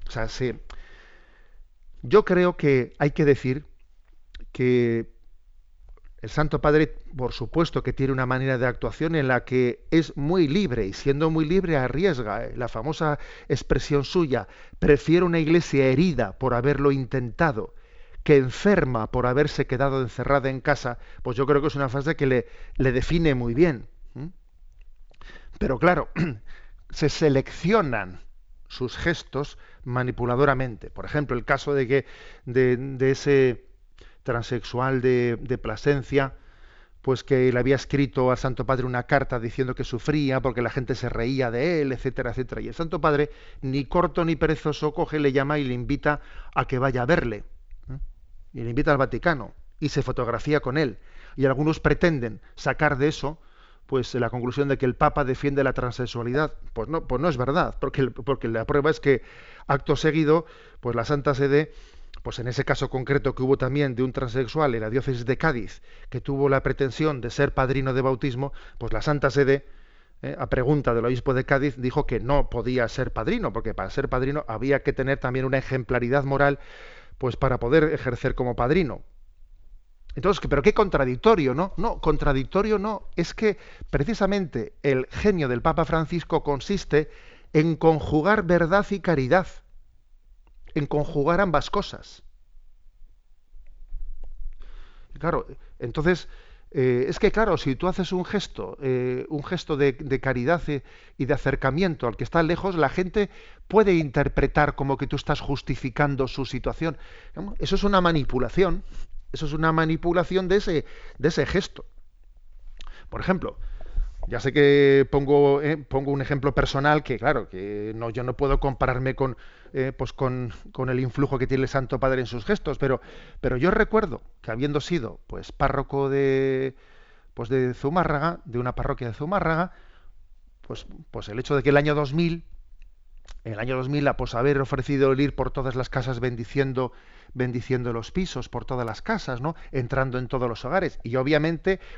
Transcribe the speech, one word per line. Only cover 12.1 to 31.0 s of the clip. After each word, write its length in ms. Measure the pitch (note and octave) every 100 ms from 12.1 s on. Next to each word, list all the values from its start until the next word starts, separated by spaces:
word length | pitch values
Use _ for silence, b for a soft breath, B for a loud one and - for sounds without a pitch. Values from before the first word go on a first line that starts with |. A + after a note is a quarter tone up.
| C3+ G#2+ G2+ A#2
¿eh? 80 | A#2
La 140 | A#2+
famosa 500 | A#2 B2 D#3 D#3+ D3 B B B
expresión 560 | C3+ - C3+ - C#3+ C3+
suya, 420 | F#3 D#3+ B2 G2 B B -
"Prefiero 460 | - D3 - E3+ F3+
una 140 | E3+
iglesia 480 | D3+ E3+ - C#3 C3
herida 440 | C3 F#3 C3 G#2 -
por 160 | B2+
haberlo 400 | A#2+ C3 C3+ C#3+
intentado 800 | C#3 B2 C3+ B2 G#2 E3 B2 F#2 - b b b b
que 140 | - D3
enferma 760 | C3 - G3+ F#3+ C#3+ A#2+ G#2+
por 160 | B2+ B2
haberse 400 | B2 D3+ - C3+
quedado 340 | B2+ C#3 C3+
encerrada 480 | B2 - B2 C#3 C3
en 120 | C3
casa", 360 | - - C3 A#2+ B B
pues 120 | B2+ B2+
yo 100 | C3+
creo 140 | C#3+
que 80 | D3+
es 80 | C#3
una 140 | C3+
frase 260 | B2+ C#3+ D#3+
que 100 | C#3
le, 220 | B2+ - B B -
le 160 | C3+
define 420 | B2 - E3+ E3 B2+
muy 180 | A#2+
bien. 360 | A#2 F3 B2 G#2 - -
¿Mm? 140 | B2 D3+ - - - - - - - - - B B B -
Pero 200 | - B2+
claro, 300 | E3+ E3+ - -
<clears throat> 760 | E3 A2 - - - - -
se 200 | - D3+
seleccionan 1120 | - D#3 C3+ C3 - E3 A3 D#3+ A2+ F#2+ F2+ - - - - -
sus 260 | - B2+ -
gestos 600 | E3+ E3+ - C3 C#3+ - b b
manipuladoramente. 1080 | - B2 B2 B2 A#2+ B2 C#3+ C3 C3 A2 -
Por 140 | -